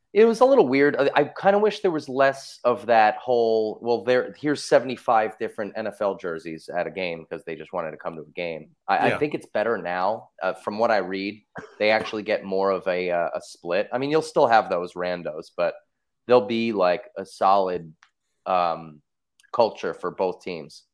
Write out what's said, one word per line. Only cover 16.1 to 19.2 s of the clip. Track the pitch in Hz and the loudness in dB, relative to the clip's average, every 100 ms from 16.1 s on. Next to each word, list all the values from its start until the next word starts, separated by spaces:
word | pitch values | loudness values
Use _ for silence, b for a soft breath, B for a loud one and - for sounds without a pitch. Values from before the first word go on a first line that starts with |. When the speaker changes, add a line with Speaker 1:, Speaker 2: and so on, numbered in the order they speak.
| _ - | _ 2
Speaker 1:
there'll | 123 104 | 4 4
be, | 113 113 | -2 -2
like, | 104 90 87 - - | 2 2 2 -4 -14
a | 95 | -14
solid, | - 98 98 92 90 82 78 _ _ _ _ 95 | 0 4 4 2 -4 -8 -18 _ _ _ _ -2
um, | 92 87 82 80 76 _ _ | 0 0 -2 -10 -20 _ _